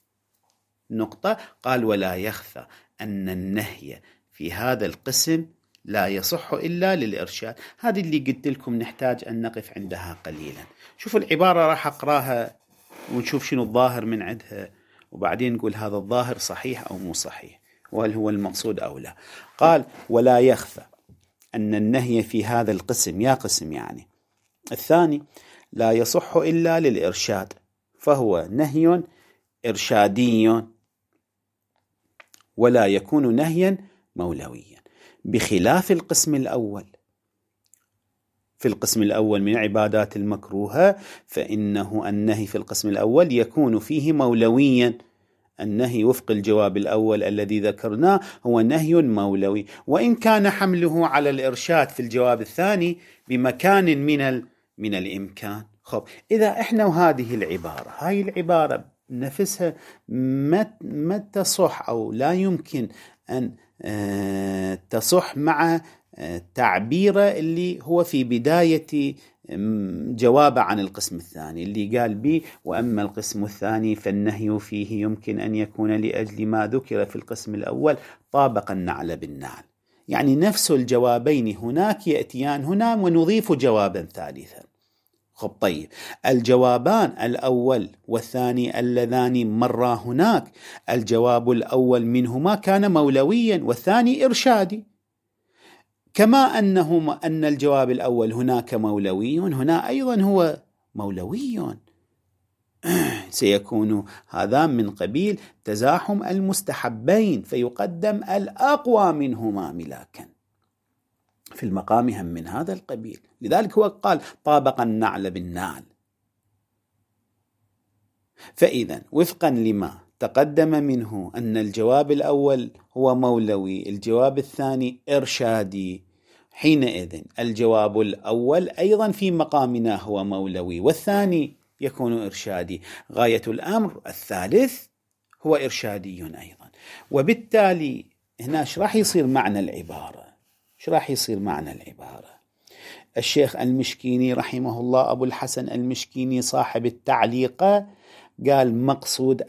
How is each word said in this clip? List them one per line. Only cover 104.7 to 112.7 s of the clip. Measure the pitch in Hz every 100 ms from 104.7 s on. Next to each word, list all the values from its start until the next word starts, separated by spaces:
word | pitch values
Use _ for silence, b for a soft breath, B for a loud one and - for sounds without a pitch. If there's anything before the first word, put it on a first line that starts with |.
| 123 104
قبيل | 98 90 127 202 202 B B
تزاحم | - 104 123 170 - 202
المستحبين، | - 190 190 190 - 135 127 113 120 202 214 127
فيقدم | - 127 120 123 202 170 208 208
الأقوى | 202 196 190 - 262 294 254 226 190
منهما | 156 139 113 110 101 82
ملاكا | 85 78 64 - - - _ _ _ _ _ _ _ _ _ _ _ -
في | -
المقام | 117 92 - 113 123
هم | 104 90
من | 85 82
هذا | 101 170